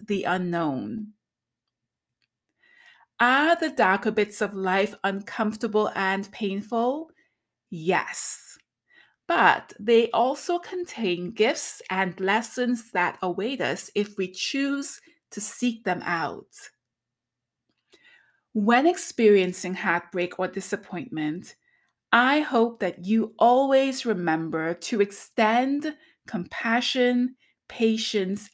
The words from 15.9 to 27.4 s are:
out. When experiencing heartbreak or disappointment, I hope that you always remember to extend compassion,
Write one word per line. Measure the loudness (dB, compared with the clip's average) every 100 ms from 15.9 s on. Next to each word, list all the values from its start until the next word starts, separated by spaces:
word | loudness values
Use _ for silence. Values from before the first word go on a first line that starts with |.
| -6
out. | -4 -4 -6 -8 -14 -16 -16 _ _ _ _ _ _ _ _ _ _ _ _ _ _ _ _ _ _
When | -2 4 4 4
experiencing | 2 -2 4 6 6 4 -2 -6
heartbreak | -4 -2 -2 -2 -4 -4 -4
or | -6
disappointment, | -4 -4 -4 -6 -12 -8 -6 -6 -6 -10 -20 _ _ _ _ 0
I | 2 4 2
hope | 2 2 0 0
that | -6 -4
you | 0 0 0 4
always | 6 6 6 4 4 -2 -2
remember | -2 0 0 -2 -2 -2
to | -4 -4 0
extend | 0 -2 -6 0 2 2 0 -2 -4 -10 _ _ -10
compassion, | -8 -8 -6 -2 0 0 2 2 2 0 -4